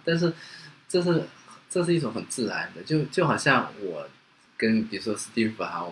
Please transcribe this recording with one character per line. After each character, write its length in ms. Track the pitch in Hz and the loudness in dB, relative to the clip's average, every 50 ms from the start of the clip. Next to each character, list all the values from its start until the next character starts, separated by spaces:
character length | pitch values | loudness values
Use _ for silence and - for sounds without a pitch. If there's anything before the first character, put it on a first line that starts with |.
| - | -2
但 160 | 165 165 165 | 0 0 2
是 120 | 175 160 160 - - - - - - - - - _ - | 2 2 0 -2 -10 -18 -18 -18 -20 -20 -20 -20 _ -2
这 120 | - 180 | 0 0
是， 220 | 175 180 170 160 - - - - - - - - - - | 2 4 2 2 2 -2 -10 -20 -20 -20 -20 -20 -12 -6
这 140 | - 180 175 | -2 0 2
是 100 | 170 175 | 2 2
一 60 | 160 | 2
种 140 | 143 113 - | 2 0 -4
很 100 | 120 - - | -4 -6 -6
自 200 | - - 113 98 | -4 -2 -2 -2
然 220 | 90 87 82 - - | -2 -4 -6 -8 -10
的， 80 | 82 92 | -10 -4
就， 200 | - 156 156 143 | 0 2 2 2
就 200 | - - 185 170 | 2 2 2 2
好 100 | 143 107 | 2 2
像 360 | 101 - 147 131 120 110 - - - | 2 4 4 4 4 2 0 -6 -8
我 280 | 101 90 82 76 71 - - - _ _ _ _ _ _ _ - | -8 -6 -6 -6 -8 -12 -14 -20 _ _ _ _ _ _ _ 0
跟 280 | 113 113 110 110 101 | 2 4 4 4 2
比 100 | - 101 | 0 -4
如 60 | 95 | -6
说 140 | - 113 104 | -4 -4 -4
Steve 400 | 101 - - - 117 110 107 110 - | -4 -6 -4 0 0 0 0 0 -4
哈， 260 | 87 - 87 85 87 | -6 -4 -4 -6 -6
我 80 | 87 | -8